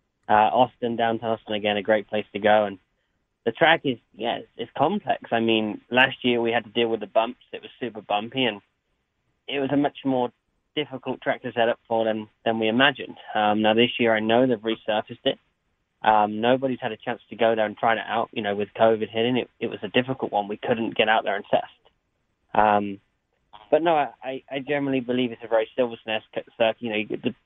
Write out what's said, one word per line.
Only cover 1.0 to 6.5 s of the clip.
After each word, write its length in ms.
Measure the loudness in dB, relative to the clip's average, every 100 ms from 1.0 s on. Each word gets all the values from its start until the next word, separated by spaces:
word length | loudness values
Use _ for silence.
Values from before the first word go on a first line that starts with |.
| -2 -2 -2
Austin, 220 | -4 -4
again, 240 | -4 -2 -2
a 40 |
great 280 | 2 0 0
place 160 | -6 -6
to 60 | -2
go. 260 | 4 4 2
And 120 | -4 _ _ _ _ _ _ -4
the 80 |
track 280 | 2 4 4 0
is, 120 | -6 _
yeah, 220 | -8 -6 -6
it's, 140 | -8 -14
it's 140 | -10 -2
complex. 540 | 0 0 -4 -6 -2
I 80 | 0
mean, 400 | 2 0 0 -6 -2
last 280 | 2 2 2
year 180 | 0 0
we 100 | 0